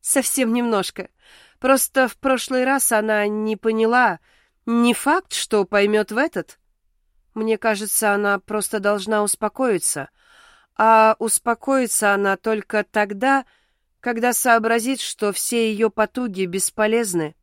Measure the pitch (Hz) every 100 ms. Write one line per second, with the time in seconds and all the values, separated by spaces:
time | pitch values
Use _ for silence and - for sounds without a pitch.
0 | - 277 247 - 240 240 240 214 185 -
1 | 190 _ _ - _ _ 254 269 - 269
2 | 254 - 269 254 - 254 254 277 - 220
3 | 214 214 208 214 214 214 226 220 220 240
4 | 240 170 _ _ _ _ - 233 240 -
5 | 269 339 - - - 214 196 208 202 214
6 | 208 214 311 196 160 - _ _ _ _
7 | _ _ _ - 220 220 226 208 214 -
8 | 214 202 208 202 _ 214 202 214 202 208
9 | 190 214 208 - 214 - 254 190 - 156
10 | 135 _ _ _ - _ _ - 220 226
11 | 220 220 220 - - 233 - 269 247 -
12 | 208 202 202 196 220 220 - 214 208 220
13 | 208 202 254 277 254 _ _ _ _ _
14 | 240 233 240 233 254 233 220 233 233 269
15 | - - 208 190 - 240 226 208 220 220
16 | 214 - 247 190 185 185 - - 214 226
17 | 220 175 156 -